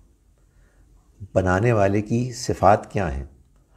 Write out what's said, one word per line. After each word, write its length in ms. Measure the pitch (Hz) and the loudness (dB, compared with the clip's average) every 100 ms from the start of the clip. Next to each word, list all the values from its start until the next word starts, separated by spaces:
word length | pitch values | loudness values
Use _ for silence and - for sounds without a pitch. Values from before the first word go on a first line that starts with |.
| _ _ _ _ _ _ _ _ _ _ _ _ 98 | _ _ _ _ _ _ _ _ _ _ _ _ -6
बनाने 380 | 113 92 92 117 | -2 0 2 2
वाले 280 | 113 98 101 | 2 2 0
की 180 | 104 117 123 | -2 -4 -4
सिफ़ात 540 | 117 - - 95 110 - | -6 -8 2 4 4 2
क्या 140 | 107 90 | -6 -6
हैं, 220 | 69 67 - _ _ _ | -6 -10 -16 _ _ _